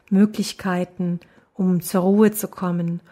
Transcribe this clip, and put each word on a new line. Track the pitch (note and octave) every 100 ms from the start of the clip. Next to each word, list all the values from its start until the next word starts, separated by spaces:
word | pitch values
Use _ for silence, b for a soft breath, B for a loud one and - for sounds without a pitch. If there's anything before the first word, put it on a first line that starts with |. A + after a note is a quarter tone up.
| -
Möglichkeiten, | G3 G#3 G#3+ G3 - F#3+ F3+ F3+ - F3 F3 b b b
um | - F#3 F3
zur | - F#3+
Ruhe | F#3+ G3+ G#3+
zu | G#3+ -
kommen, | - F3+ F3 E3+ F3 b